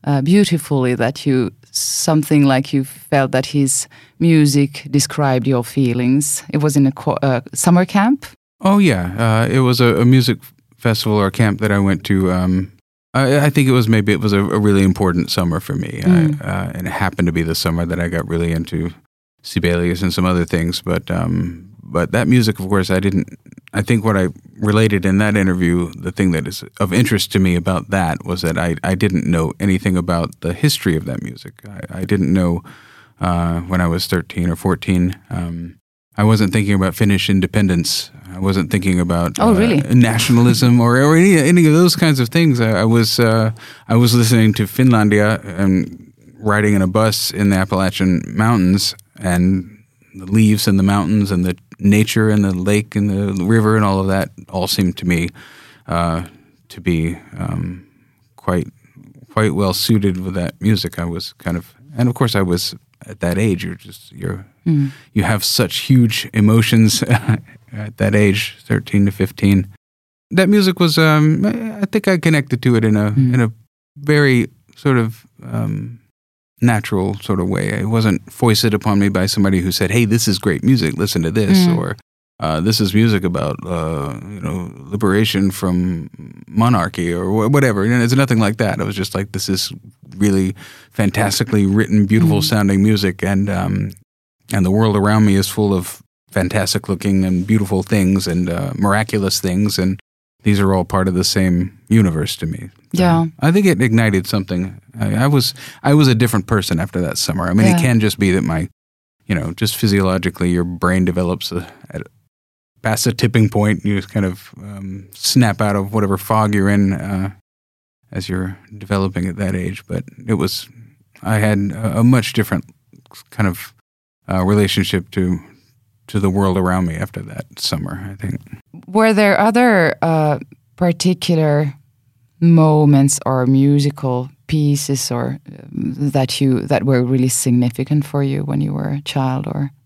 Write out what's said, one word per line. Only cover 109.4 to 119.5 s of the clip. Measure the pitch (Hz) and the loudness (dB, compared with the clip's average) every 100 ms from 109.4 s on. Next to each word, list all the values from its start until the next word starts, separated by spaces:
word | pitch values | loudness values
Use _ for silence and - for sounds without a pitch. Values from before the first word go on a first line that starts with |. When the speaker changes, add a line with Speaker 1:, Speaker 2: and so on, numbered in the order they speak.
| 82 85 | -4 -4
Speaker 2:
just | 110 - | -4 0
physiologically, | 113 98 95 92 90 - 90 | 0 2 2 0 -4 -4 -2
your | 87 | 0
brain | 87 87 90 92 | -2 -2 0 0
develops | 90 90 87 90 - | 0 0 -2 -4 -6
a, | 87 87 - - | -10 -10 -20 -16
at, | - - _ _ _ _ _ _ _ | -14 -14 _ _ _ _ _ _ _
past | 117 113 - | -4 -2 -2
a | |
tipping | 117 120 117 107 | 0 0 2 2
point. | 107 104 104 | 2 0 -2
You | 101 | -2
just | 101 95 | -4 -4
kind | 110 98 | -4 -4
of, | 92 - - | -6 -16 -20
um, | 101 101 98 95 95 | -18 -14 -12 -14 -16
snap | - - - 127 95 | -8 0 2 2 2
out | 107 101 | 0 0
of | 98 | -2
whatever | 107 101 95 | -2 0 -2
fog | - 110 107 | 0 0 2
you're | 104 98 | 2 2
in, | 101 98 | 2 2
uh, | 92 92 98 101 - _ _ _ _ _ _ _ | -2 -4 -6 -6 -10 _ _ _ _ _ _ _
as | - 92 | -10 -6
you're | 92 92 95 _ 107 | -6 -6 -10 _ -20
developing | 101 101 98 92 92 | -4 -2 -2 -2 -6
at | 90 | -4
that | 98 | -4